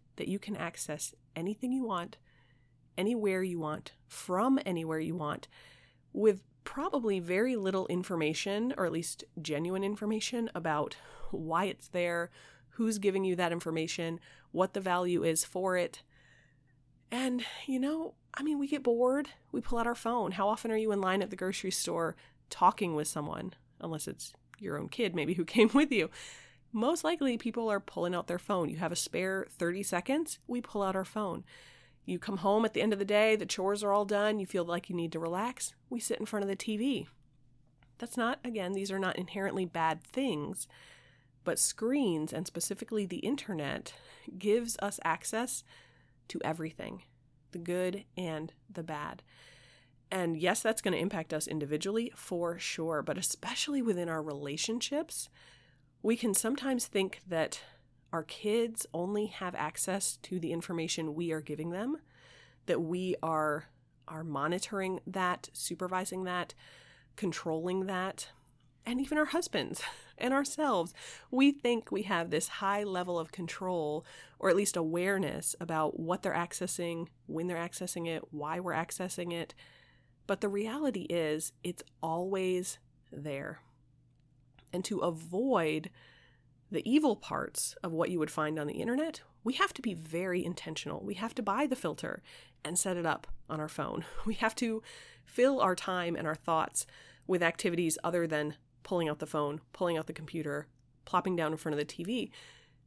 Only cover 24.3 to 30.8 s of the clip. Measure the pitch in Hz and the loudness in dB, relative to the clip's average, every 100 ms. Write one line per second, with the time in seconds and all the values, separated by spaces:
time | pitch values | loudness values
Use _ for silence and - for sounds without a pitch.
24.3 | - _ - 196 147 - - 214 170 147 | -14 _ -10 -4 -4 -4 0 0 2 0
25.3 | 175 165 220 254 277 294 226 160 - - | 0 2 6 8 8 6 4 0 -4 -16
26.3 | - - - - 220 240 339 311 339 269 | -16 -20 -20 -6 0 2 2 2 2 0
27.3 | 233 233 233 226 202 - - 175 175 - | 0 -2 -2 0 0 -2 -2 0 0 -2
28.3 | 175 - 190 156 160 165 170 - 165 190 | -4 0 0 0 0 -2 -2 -2 0 0
29.3 | 190 - - 170 185 202 175 175 294 311 | -2 -4 -2 0 0 0 0 0 0 -2
30.3 | - - 240 - 208 | -6 -6 -6 -4 -2